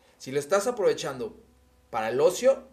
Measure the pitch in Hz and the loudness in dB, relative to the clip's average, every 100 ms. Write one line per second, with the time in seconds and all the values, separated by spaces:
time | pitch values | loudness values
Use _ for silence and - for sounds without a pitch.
0 | _ _ - 139 143 196 202 - 175 147 | _ _ -6 -4 0 0 0 0 0 0
1 | 160 131 110 - _ _ _ _ _ 117 | -4 -8 -10 -12 _ _ _ _ _ -4
2 | 110 123 160 180 247 269 - | -2 2 2 4 2 2 -4